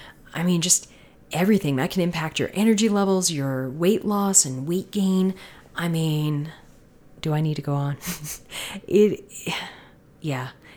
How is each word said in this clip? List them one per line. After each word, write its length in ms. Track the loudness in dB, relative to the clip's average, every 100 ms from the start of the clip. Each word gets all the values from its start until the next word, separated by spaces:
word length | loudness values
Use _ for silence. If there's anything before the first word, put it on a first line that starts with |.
| -20 -20 -10
I 100 | -2
mean, 200 | 0 2
just 280 | 2 0 -2 -20 -20 -20 -6
everything. 460 | 0 4 4 2 0
That 140 | 0
can 100 | 0
impact 380 | -2 -2 -4 -4
your 120 | -4
energy 340 | 2 4 4 4
levels, 420 | 2 2 2 0
your 380 | -2 -2 -2 -4
weight 340 | 0 0 0 -2
loss 400 | 0 2 2 2
and 200 | -2 -4
weight 240 | -4 -4
gain. 440 | -2 2 2 2 -2 -12 -20 -16 -6
I 120 | -2
mean, 640 | 0 0 0 0 -2 -4 -12 -20 -20 -20 -20 -20 -8
do 140 | -2
I 80 | 0
need 140 | 0 -2
to 60 |
go 120 | -2
on? 240 | -2 -2 -4
<laughs> 40 | -8 -10 -10 -14 -14 -12 -12 -12 2
It, 640 | 6 6 4 -8 -10 -8 -6 -8 -16 -20 -20 -20 -10
yeah, 280 | -6 -6 -8 -14 -20